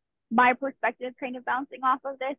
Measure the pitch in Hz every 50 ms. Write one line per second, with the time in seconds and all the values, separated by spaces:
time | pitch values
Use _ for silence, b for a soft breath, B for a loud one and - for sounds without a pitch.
0 | _ _ _ _ _ - 226 233 247 247 254 - 277 269 - - - 220 247 -
1 | 247 254 247 - 285 247 254 254 247 - 240 254 277 - - - 262 262 262 269
2 | - 277 277 262 262 269 285